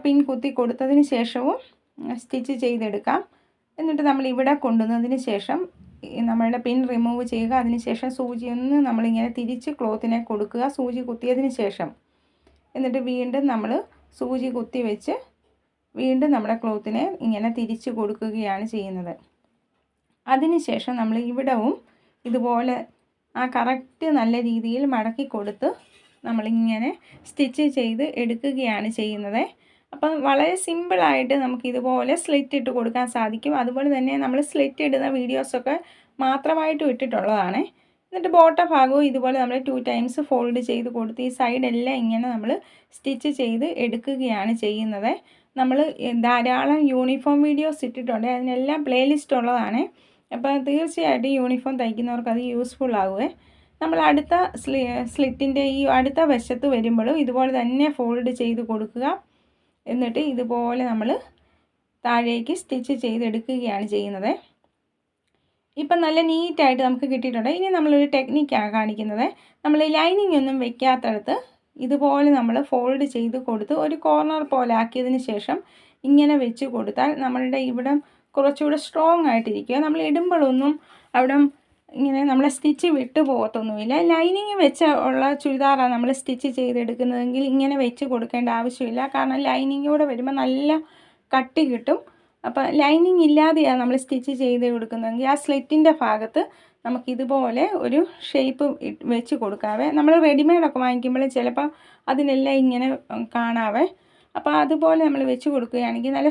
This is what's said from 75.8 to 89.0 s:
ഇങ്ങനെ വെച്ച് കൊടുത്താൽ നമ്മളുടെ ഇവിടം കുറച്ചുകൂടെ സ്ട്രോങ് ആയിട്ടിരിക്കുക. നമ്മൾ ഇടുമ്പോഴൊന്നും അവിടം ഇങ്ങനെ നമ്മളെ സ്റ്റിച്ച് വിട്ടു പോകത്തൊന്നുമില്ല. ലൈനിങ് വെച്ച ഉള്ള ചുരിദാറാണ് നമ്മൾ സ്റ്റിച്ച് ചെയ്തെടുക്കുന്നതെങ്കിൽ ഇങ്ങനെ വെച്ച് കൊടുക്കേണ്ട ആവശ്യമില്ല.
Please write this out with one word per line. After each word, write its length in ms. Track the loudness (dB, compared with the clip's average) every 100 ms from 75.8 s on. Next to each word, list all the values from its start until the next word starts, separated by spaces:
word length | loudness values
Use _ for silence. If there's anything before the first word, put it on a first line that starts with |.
| _ _
ഇങ്ങനെ 300 | 4 6 6 4
വെച്ച് 300 | 2 -2 -4
കൊടുത്താൽ 440 | -4 -4 0 0 0
നമ്മളുടെ 360 | -2 -2 -2 -2 -2
ഇവിടം 280 | -2 0 0 -2 _ _
കുറച്ചുകൂടെ 440 | 0 2 2 0 -2
സ്ട്രോങ് 500 | -2 2 4 4 4
ആയിട്ടിരിക്കുക. 460 | 2 0 -4 -2 0
നമ്മൾ 160 | 0 0
ഇടുമ്പോഴൊന്നും 680 | 2 2 2 4 4 4 2 0 _ -20 _
അവിടം 280 | 2 4 6 4 2 _ _ _
ഇങ്ങനെ 280 | -2 0 2 2
നമ്മളെ 200 | 4 4
സ്റ്റിച്ച് 340 | 2 0 2 2 0
വിട്ടു 240 | 0 0 2
പോകത്തൊന്നുമില്ല. 640 | 2 0 -2 -4 -4 -2 2 4
ലൈനിങ് 460 | 4 4 0 -2 2
വെച്ച 240 | 2 4 2 2
ഉള്ള 220 | 2 0 0 0
ചുരിദാറാണ് 500 | -2 0 2 4 2
നമ്മൾ 160 | 2 0
സ്റ്റിച്ച് 360 | -2 -4 -4 -4 -2
ചെയ്തെടുക്കുന്നതെങ്കിൽ 880 | -2 -2 -2 -2 -2 -2 -2 -2 0
ഇങ്ങനെ 240 | 2 2 0
വെച്ച് 200 | -2 -2
കൊടുക്കേണ്ട 440 | -4 -4 -2 -2 0 0
ആവശ്യമില്ല. 440 | -2 -4 -4 -4